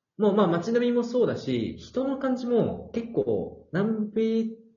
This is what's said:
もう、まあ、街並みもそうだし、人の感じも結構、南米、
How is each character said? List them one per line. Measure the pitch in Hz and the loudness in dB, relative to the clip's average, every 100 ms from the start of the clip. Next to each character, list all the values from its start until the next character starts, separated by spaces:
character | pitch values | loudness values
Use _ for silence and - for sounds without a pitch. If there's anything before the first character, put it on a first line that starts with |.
| _ - | _ 0
も | 208 | 2
う、 | |
ま | 202 | 4
あ、 | 190 | 4
街 | 170 175 | 2 0
並 | 233 240 | 2 2
み | |
も | 240 | 2
そ | 233 247 | 0 2
う | 202 | 0
だ | 117 | 0
し、 | - 123 104 - | -2 -2 -2 -6
人 | - - 269 | -8 -4 -2
の | 269 | -2
感 | 262 254 | -2 -2
じ | 240 | 0
も | 240 - - - | 2 2 -2 -6
結 | - 233 | -6 -4
構、 | - 123 104 82 - - | -2 0 0 -2 -10 -6
南 | 165 214 220 208 | -2 0 0 -2
米、 | - 220 226 226 - - | 0 0 2 -2 -6 -18